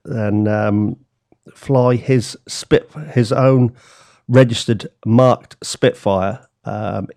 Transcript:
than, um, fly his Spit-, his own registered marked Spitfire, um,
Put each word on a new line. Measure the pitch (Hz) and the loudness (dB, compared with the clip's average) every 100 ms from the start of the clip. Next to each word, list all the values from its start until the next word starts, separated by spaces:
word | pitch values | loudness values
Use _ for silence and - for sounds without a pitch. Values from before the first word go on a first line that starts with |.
than, | - 120 104 104 104 | -10 -6 -2 -2 0
um, | 107 104 104 104 135 _ _ _ _ - | -2 0 0 -2 -6 _ _ _ _ -20
fly | _ - 131 123 120 | _ -2 0 2 0
his | - 131 - - - | 0 -2 -2 -14 -16
Spit-, | - - 151 - 160 151 | -12 0 0 0 -18 -4
his | 123 107 | -2 0
own | 131 131 131 120 - _ _ _ _ - | 2 2 4 0 -2 _ _ _ _ 2
registered | 127 123 110 - 104 - _ 110 | 4 4 2 -4 -4 -6 _ 0
marked | 117 127 - - - | 4 4 2 -4 -18
Spitfire, | - - 127 - 104 95 98 123 _ _ | -14 0 0 0 -2 -2 -2 -8 _ _
um, | - 107 104 98 95 | -12 -8 -6 -8 -4